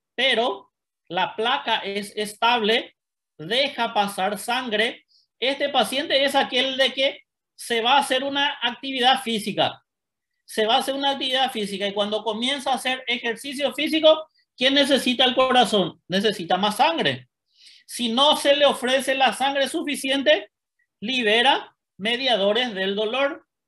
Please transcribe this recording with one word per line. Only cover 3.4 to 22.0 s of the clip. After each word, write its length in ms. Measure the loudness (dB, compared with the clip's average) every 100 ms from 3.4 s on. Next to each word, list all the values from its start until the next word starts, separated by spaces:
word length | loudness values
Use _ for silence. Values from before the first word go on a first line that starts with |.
| -4 -2 -2 -2 -2
pasar 440 | 0 -2 -2 -4 -4
sangre. 680 | -4 -4 -2 -2 -2 -4 _ _ _ -6
Este 300 | -4 -2 0
paciente 540 | 0 0 -2 0 0
es 120 | 2 2
aquel 400 | 0 0 0 0
de 160 | 0
que 320 | 0 -2 -4 _ _ _ -14
se 240 | -4 -2
va 140 | 2
a 60 | 2
hacer 220 | 2 -2
una 360 | -2 -2 -2 -2
actividad 600 | -6 -6 -8 0 2 2
física. 640 | 0 -4 -4 -2 -2 -2 _ _ _ _ _ _
Se 220 | -8 -2 2
va 100 | 2
a 20 |
hacer 160 | 0
una 160 | -2 -2
actividad 400 | -2 -2 -2 -2
física 360 | -4 -6 -6 -6
y 60 |
cuando 300 | -4 -2 -4
comienza 500 | -4 -4 -4 -4 -2
a 40 | -2
hacer 280 | -2 -6 -4
ejercicio 680 | -4 -4 -6 -8 -4 -4
físico, 540 | -2 -2 4 6 4 0 _ _ -2
¿qué 140 | 0
necesita 540 | 2 4 2 2 2
el 100 | 2
corazón? 640 | 4 4 4 4 2 0 -4 -4
Necesita 480 | 0 0 -2 0 0
más 200 | 0 2
sangre. 520 | 2 2 0 -2 -8 _ _ _ -20 -20 -14
Si 220 | -6 -2
no 280 | 2 4 4
se 200 | 4 4
le 100 | 4
ofrece 480 | 2 0 0 0
la 180 | 2 2
sangre 360 | 2 -2 0 -2
suficiente, 840 | -4 -6 -6 -2 0 2 2 0 _ _ _ _ -12
libera 760 | -6 -2 2 4 4 2 0 _ _
mediadores 760 | -8